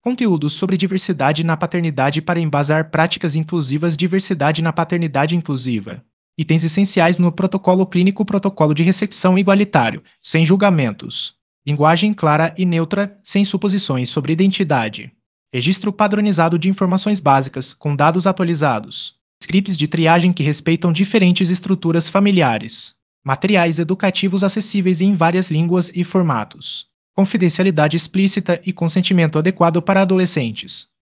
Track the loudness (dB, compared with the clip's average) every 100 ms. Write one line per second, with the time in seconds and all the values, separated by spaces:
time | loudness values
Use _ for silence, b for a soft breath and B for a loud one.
0 | -4 -2 0 2 0 -2 -2 0 0 -2
1 | -4 0 0 0 -2 -2 -2 -2 -2 0
2 | 0 -2 -2 -2 0 0 0 0 0 0
3 | 0 -2 -4 -4 -2 -4 -2 -2 -2 -2
4 | 0 -2 -2 0 0 0 -2 -2 -2 -2
5 | -2 0 0 0 -2 -4 -2 -4 -6 -16
6 | _ _ _ -8 0 0 2 0 0 2
7 | 2 4 0 0 -2 0 2 2 2 2
8 | 0 0 -2 0 -2 0 0 4 2 2
9 | -2 0 2 2 4 2 2 2 0 -4
10 | b b -4 0 2 4 4 2 0 -4
11 | -10 -10 -10 _ _ _ -6 2 4 4
12 | 2 0 0 2 0 0 0 0 -2 -4
13 | -4 -8 -4 0 0 0 -2 -2 -2 -2
14 | -2 -4 -2 2 2 2 0 0 -2 -8
15 | -18 _ _ _ _ -4 -2 -2 -4 -2
16 | 0 0 0 2 2 2 0 0 0 0
17 | 0 0 2 2 0 -8 -10 -8 -6 0
18 | 2 2 0 0 -2 0 0 -2 -6 -12
19 | -12 _ _ _ -2 -2 0 -4 -2 0
20 | 4 4 4 2 -2 -2 0 0 0 0
21 | 0 4 4 4 0 -2 -2 -2 0 0
22 | 0 0 2 2 2 0 -6 -10 -10 _
23 | _ _ -6 -4 0 2 2 0 -2 0
24 | -2 0 -2 0 -2 -2 -2 0 0 2
25 | 2 2 2 0 0 -2 2 0 0 -4
26 | -2 0 0 0 -6 -12 -12 -12 -14 _
27 | _ -2 0 2 0 2 0 2 2 0
28 | -2 0 0 0 -2 -4 -4 -4 0 0
29 | 2 2 2 2 0 2 2 2 2 2
30 | 2 2 0 -2 -4 -8 -10 -12 -12 _